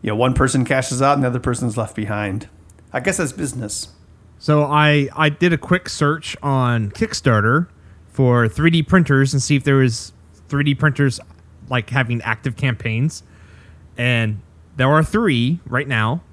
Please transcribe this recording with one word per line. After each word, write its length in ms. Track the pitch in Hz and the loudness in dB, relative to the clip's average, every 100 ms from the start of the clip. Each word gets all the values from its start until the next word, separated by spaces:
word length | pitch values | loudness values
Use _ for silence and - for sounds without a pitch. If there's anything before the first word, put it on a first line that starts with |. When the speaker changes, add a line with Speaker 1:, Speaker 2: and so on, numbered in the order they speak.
Speaker 1:
you 60 | - | -2
know, 60 | 107 | 0
one 180 | 123 | 2
person 300 | 131 139 135 | 2 2 2
cashes 360 | 123 135 127 127 | 0 0 -2 0
out 120 | 135 | 2
and 80 | 143 | 2
the 60 | 131 | 0
other 120 | 123 | -2
person's 360 | 131 120 123 110 | -4 -4 -4 -4
left 180 | 107 - | -6 -6
behind. 520 | 104 104 104 98 - - - - - | -6 -4 -4 -6 -10 -20 -20 -20 -10
I 80 | 131 | -6
guess 160 | 131 185 | -4 -2
that's 160 | 160 | -4
business." 560 | - 151 127 107 - - - _ - - - | -4 -8 -6 -8 -10 -12 -18 _ -20 -20 -14
Speaker 2:
So 260 | - 151 | 0 0
I, 440 | 147 147 151 147 139 | 2 2 4 2 0
I 140 | - 151 | 0 -2
did 240 | 147 175 | 2 0
a 60 | 165 | 0
quick 300 | - 180 - | 0 -2 -2
search 460 | - 147 156 - - | -2 -2 -2 -6 -8
on 480 | 143 135 123 120 104 | -2 0 0 0 -4
Kickstarter 720 | - 220 - - 110 107 139 175 _ - - - | -4 -6 -2 2 2 4 2 0 _ -20 -20 -18
for 400 | - 131 120 113 | 0 2 4 2
three 220 | - 160 | 2 2
D 120 | 165 | 2
printers 500 | 151 190 156 139 135 | 4 2 4 4 2
and 80 | 139 | 0
see 140 | - 143 | 0 0
if 80 | |
there 120 | 135 135 | 2 2
was 360 | 131 113 - - - - - | 2 0 -10 -20 -20 -20 -6
three 160 | 143 | -2
D 100 | 143 | 0
printers, 460 | 139 156 135 139 - - - - - - | 0 0 2 0 -2 -12 -20 -20 -20 -6
like, 220 | 123 110 | -4 -2
having 300 | 127 120 120 | -2 -2 -2
active 340 | 113 110 - 117 | -4 -4 -6 -4
campaigns. 640 | 135 113 117 110 143 - - - - - - - - - | -4 -2 -4 -2 -2 -4 -20 -20 -20 -20 -20 -20 -20 -4
And 420 | 123 120 110 107 - - - - | 0 0 -2 -4 -12 -20 -20 -2
there 120 | 131 | 2
are 140 | 151 | 2
three 560 | 156 208 226 127 120 170 - | 2 0 2 2 0 -2 -4
right 200 | 120 143 | -6 -2
now. 360 | 120 110 151 - | -2 0 -2 -8